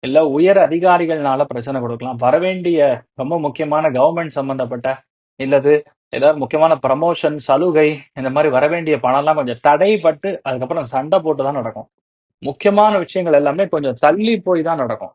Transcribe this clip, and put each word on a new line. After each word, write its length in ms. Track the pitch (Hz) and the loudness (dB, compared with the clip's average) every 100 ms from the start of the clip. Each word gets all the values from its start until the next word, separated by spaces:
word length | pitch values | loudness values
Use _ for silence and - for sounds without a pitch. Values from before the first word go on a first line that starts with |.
இல்ல 220 | 127 143 156 | 2 2 2
உயர் 320 | 139 180 196 | 2 4 4
அதிகாரிகள்னால 840 | 156 160 185 175 165 160 143 131 | 4 2 2 2 0 -2 -2 -2
பிரச்சனை 380 | 143 123 120 135 | -2 -6 -6 -6
கொடுக்கலாம். 340 | 120 117 127 123 | -6 -8 -10 -2
வரவேண்டிய 880 | 123 151 185 185 175 165 143 120 _ | 0 2 0 -4 -2 2 2 0 _
ரொம்ப 260 | - 135 170 | -10 -6 -4
முக்கியமான 500 | 147 123 151 151 160 | -4 -6 -4 0 0
கவர்மெண்ட் 380 | 127 143 170 160 | 0 0 -2 -6
சம்பந்தப்பட்ட, 760 | 143 135 135 123 123 131 131 _ _ _ _ | -8 -6 -6 -6 -6 -6 -8 _ _ _ _
இல்லது 480 | 135 139 139 151 147 _ _ | 0 2 4 2 0 _ _
ஏதாவது 300 | 131 143 156 | 0 2 2
முக்கியமான 400 | 131 156 160 156 131 | -2 2 2 2 0
ப்ரமோஷன், 480 | 135 170 165 156 151 | 0 0 0 -2 -4
சலுகை, 640 | - 135 180 151 151 151 - | -2 0 2 2 2 0 -12
இந்த 160 | - 131 | -8 -4
மாதிரி 240 | 135 151 | 0 2
வரவேண்டிய 440 | 127 147 170 160 143 | 2 0 -2 -2 0
பணம்லாம் 380 | 123 131 147 151 | 2 0 2 0
கொஞ்சம் 260 | 131 120 151 | -2 0 2
தடைப்பட்டு, 720 | 151 190 214 165 156 196 185 | 4 4 2 0 -2 -6 -8
அதுக்கப்புறம் 420 | - 127 127 165 | -6 -6 -4 -6
சண்டை 360 | 135 131 147 190 | -4 -4 0 0
போட்டு 240 | 160 143 | 0 -2
தான் 100 | 135 | -2
நடக்கும். 340 | 143 113 107 - _ _ _ _ _ | -4 -6 -10 -18 _ _ _ _ _
முக்கியமான 580 | - 143 202 202 214 208 | -10 -2 0 4 4 2
விஷயங்கள் 400 | 170 185 170 147 | -2 -4 2 2
எல்லாமே 300 | 147 156 196 | 2 0 -2
கொஞ்சம் 260 | 160 143 | -2 -4
தள்ளி 460 | 123 151 175 214 226 | 2 2 2 0 -2
போய் 220 | 180 175 | 0 -2
தான் 160 | 160 165 | 0 -2
நடக்கும் 360 | 123 - 123 | -4 -6 -10